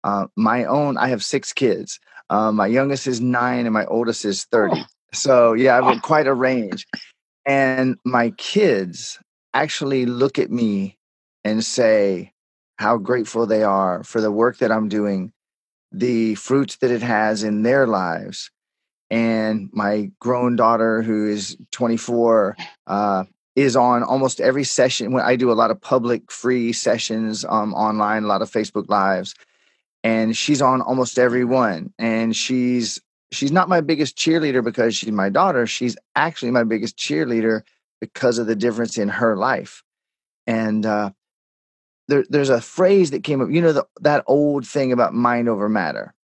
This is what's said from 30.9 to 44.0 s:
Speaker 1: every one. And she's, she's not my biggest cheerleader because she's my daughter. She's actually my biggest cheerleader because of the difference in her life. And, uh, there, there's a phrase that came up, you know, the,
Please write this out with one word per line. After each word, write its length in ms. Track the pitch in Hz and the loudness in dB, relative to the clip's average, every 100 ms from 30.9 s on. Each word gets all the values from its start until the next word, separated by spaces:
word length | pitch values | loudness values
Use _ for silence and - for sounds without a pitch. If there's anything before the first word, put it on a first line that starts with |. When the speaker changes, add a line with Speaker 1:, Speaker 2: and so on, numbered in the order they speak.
| 131 120 - | -2 0 2
Speaker 1:
every 260 | 123 123 | 2 2
one. 480 | 123 131 113 82 95 - | 2 2 2 -2 -10 -6
And 380 | 113 113 113 110 | -2 -2 -2 -2
she's, 640 | - 127 123 123 110 - _ _ _ | -2 -2 0 0 -2 -8 _ _ _
she's 220 | - 139 | -4 0
not 160 | 170 180 | 2 2
my 120 | 180 | 0
biggest 380 | 147 151 143 - | 0 -2 -2 -2
cheerleader 440 | 160 165 156 127 | 0 2 2 0
because 320 | 117 117 117 | -2 0 0
she's 180 | 104 107 | -2 -4
my 180 | 107 98 | -2 0
daughter. 360 | 101 190 135 117 | 2 2 2 -2
She's 300 | - 123 - _ 147 | -2 -4 -6 _ -2
actually 340 | 156 - 120 | -2 -2 0
my 140 | 123 | 0
biggest 340 | 117 110 107 - | 2 -2 -4 -8
cheerleader 640 | - 151 139 117 113 110 _ _ _ _ | -4 -2 0 0 0 -2 _ _ _ _
because 380 | 113 - 123 113 | -16 -2 0 0
of 80 | 110 | -2
the 100 | 110 | 0
difference 420 | 120 110 113 - | 0 -2 -4 -2
in 100 | 101 | -4
her 280 | 95 117 101 | 0 0 0
life. 460 | 120 123 - - _ _ _ _ _ _ - | -2 -2 -6 -20 _ _ _ _ _ _ -6
And, 380 | 113 110 107 | -2 -2 -2
uh, 260 | 107 104 101 - _ _ _ _ _ _ _ _ - | 0 -2 -2 -8 _ _ _ _ _ _ _ _ 0
there, 160 | 143 127 | 0 2
there's 220 | 147 135 | 0 2
a 100 | 120 | 2
phrase 520 | - - 185 196 165 | 0 0 4 4 4
that 120 | 135 | -2
came 160 | - 139 | -4 -2
up, 80 | 127 | 0
you 120 | 156 | 2
know, 100 | 165 | 2
the, 140 | 143 - - | 2 -4 -2